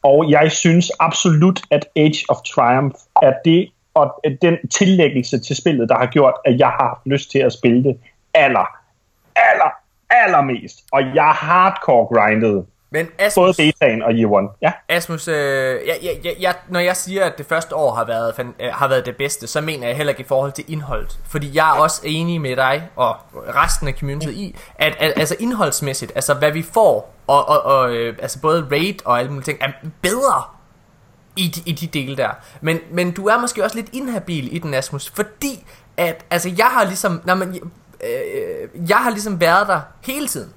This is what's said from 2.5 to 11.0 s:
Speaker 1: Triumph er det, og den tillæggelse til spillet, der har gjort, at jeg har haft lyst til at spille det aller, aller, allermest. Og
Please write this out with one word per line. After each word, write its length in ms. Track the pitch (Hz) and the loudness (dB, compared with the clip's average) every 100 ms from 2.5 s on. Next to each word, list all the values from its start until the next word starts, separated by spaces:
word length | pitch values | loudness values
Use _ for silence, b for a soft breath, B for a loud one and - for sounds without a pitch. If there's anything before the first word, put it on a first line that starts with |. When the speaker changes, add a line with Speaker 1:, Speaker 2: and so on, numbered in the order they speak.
| - | 0
Speaker 1:
Triumph 400 | 120 123 139 - _ - | 2 2 0 -6 _ 4
er 120 | - - 165 | 4 4 2
det, 240 | 165 202 _ _ | 2 2 _ _
og 280 | 160 143 - 156 135 | 2 2 0 -4 2
den 160 | 175 165 - | 2 2 -2
tillæggelse 680 | - 190 185 151 139 123 131 | 2 4 6 4 2 -2 -4
til 160 | - 139 | -4 -2
spillet, 340 | 175 143 113 | 0 0 2
der 80 | 113 | 2
har 80 | 123 | 2
gjort, 280 | 147 135 - 143 | 4 4 4 0
at 140 | 123 | 4
jeg 80 | 127 | 2
har 200 | - 123 | 2 -2
haft 180 | 120 135 | -2 -4
lyst 260 | 143 - | -4 0
til 80 | 139 | 0
at 140 | 127 | 0
spille 300 | - 123 120 | 2 2 4
det 140 | 135 120 b b _ | 2 -2 b b _
aller, 320 | 160 139 113 - - _ _ _ _ _ - | 2 4 2 -2 -6 _ _ _ _ _ 2
aller, 340 | 233 - 156 - _ _ _ | 4 4 2 -2 _ _ _
allermest. 680 | 240 208 165 139 120 - - _ | 2 4 4 2 -4 -8 -20 _
Og 100 | 135 | -2